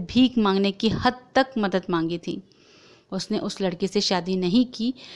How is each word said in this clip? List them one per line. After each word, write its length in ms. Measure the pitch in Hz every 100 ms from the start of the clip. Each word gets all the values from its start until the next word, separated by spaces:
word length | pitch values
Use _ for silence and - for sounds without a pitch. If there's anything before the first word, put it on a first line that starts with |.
| 175
भीख 320 | 240 254 240
मांगने 340 | 202 196 196
की 160 | 196 220
हद 320 | - 254 247 -
तक 200 | 262 269 226
मदद 280 | 202 185 185
मांगी 280 | 170 165 170
थी। 220 | - 196 - _ _ - - - _
उसने 260 | 190 - 214
उस 220 | 202 -
लड़की 280 | 190 175 196
से 120 | 208
शादी 340 | - 185 175 185
नहीं 280 | 180 233 247
की 260 | - 233 - -